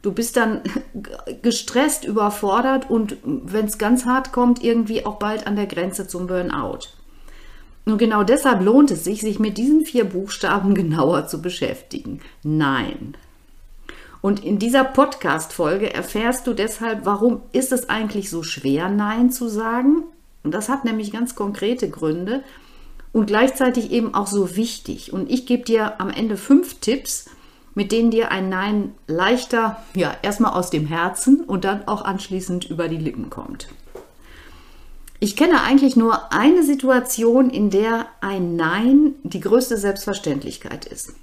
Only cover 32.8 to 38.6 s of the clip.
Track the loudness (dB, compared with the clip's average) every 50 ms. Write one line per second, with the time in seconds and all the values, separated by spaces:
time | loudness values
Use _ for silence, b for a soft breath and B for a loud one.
32.8 | -4 -4 -4 -4 -4 -6 -6 -6 -10 -10 -10 -12 -12 -12 -14 -14 -16 -18 -18 -20
33.8 | -20 -18 -20 -20 -20 -20 _ b b b b b b b b b b b b b
34.8 | b b b b b b -6 -4 -2 -2 2 2 4 4 4 4 4 4 4 6
35.8 | 6 6 4 4 4 4 2 0 -2 -2 -2 4 6 6 6 6 4 2 0 0
36.8 | 2 4 2 2 2 -2 -4 2 2 4 6 6 4 4 2 0 0 2 2 2
37.8 | 2 2 0 -2 -4 -8 -10 -8 -6 -6 -2 -2 -2 -2 0 0